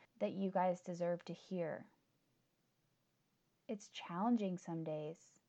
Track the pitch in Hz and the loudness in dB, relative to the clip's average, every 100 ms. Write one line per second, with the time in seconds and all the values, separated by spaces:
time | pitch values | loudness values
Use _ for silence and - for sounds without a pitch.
0 | - - 208 196 190 185 185 180 - 170 | -16 -2 -2 0 0 4 4 2 -2 -2
1 | 175 170 - 170 - 185 160 - - _ | 0 0 -4 -10 -6 -2 -2 -4 -10 _
2 | _ _ _ _ _ _ _ _ _ _ | _ _ _ _ _ _ _ _ _ _
3 | _ _ _ _ _ _ - 208 - - | _ _ _ _ _ _ -8 -8 -8 -12
4 | - 175 226 233 196 175 - 165 165 156 | -6 0 4 4 4 -2 -2 -2 -2 -2
5 | 151 165 - _ | -4 -8 -14 _